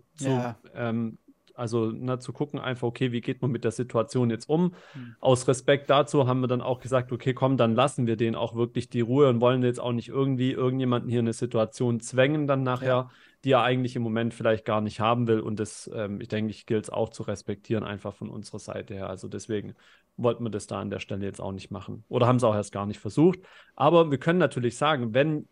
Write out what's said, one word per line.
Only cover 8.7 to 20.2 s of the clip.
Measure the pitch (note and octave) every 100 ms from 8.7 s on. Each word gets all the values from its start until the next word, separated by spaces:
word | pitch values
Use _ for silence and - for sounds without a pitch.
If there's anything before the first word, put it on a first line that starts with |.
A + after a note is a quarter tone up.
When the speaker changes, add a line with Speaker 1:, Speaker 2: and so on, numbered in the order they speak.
| A#2+ A#2+
Speaker 1:
die | A#2+
Ruhe | A#2 C3+ C#3
und | A#2+
wollen | B2 B2+
jetzt | B2 A#2+
auch | B2
nicht | A#2+ A#2
irgendwie | B2+ C#3 B2+ B2+
irgendjemanden | - B2+ C3 B2+ A#2+ A#2+
hier | A#2+
in | A#2
eine |
Situation | A2 B2 A2+ A2 - B2 A#2
zwängen | - B2 C3+ D3+ C#3+
dann | C3+
nachher, | B2+ B2 B2+
Speaker 2:
Ja. | B2+ B2+ - - _
Speaker 1:
die | C3
er | B2+
eigentlich | A#2+ B2+ B2 B2+
im |
Moment | A#2 A2 A#2
vielleicht | - A#2 G#2+ -
gar | G#2+
nicht | G#2+ -
haben | A2 B2 A#2
will. | A2
Und | A2 G#2
das, | G#2 - -
ähm, | A2+ G2+ G2+
ich | -
denke, | G#2+ G#2+
ich | G2 -
gilt's | A2 -
auch | G#2 A2
zu | -
respektieren, | A2 G2+ - G2+ - A2
einfach | - G2+ G#2
von | - G#2+
unserer | A2 - G#2+
Seite | - G2 -
her. | G2 F#2+
Also | F#2+ G2+
deswegen | G2+ - G#2 G2+ - _ _ _ -